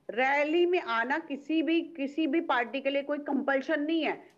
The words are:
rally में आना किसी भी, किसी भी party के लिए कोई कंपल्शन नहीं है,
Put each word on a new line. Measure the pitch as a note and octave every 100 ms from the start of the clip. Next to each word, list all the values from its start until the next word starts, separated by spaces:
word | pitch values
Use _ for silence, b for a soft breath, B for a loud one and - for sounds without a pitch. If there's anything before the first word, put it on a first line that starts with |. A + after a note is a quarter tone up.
| -
rally | G#3+ C4 C#4+ D4 E4+ F4
में | F4+
आना | A#3 A3+ A#3 D4+
किसी | E4 C4+ - D#4+
भी, | D4+ E4
किसी | E4 - C#4 D4+ D#4
भी | D#4+
party | D#4+ B3+ A#3 C4+
के | C#4
लिए | C#4
कोई | C#4 D4
कंपल्शन | D4 C4 - C4+ C4+ D4+
नहीं | D4 E4
है, | C4 D#3 -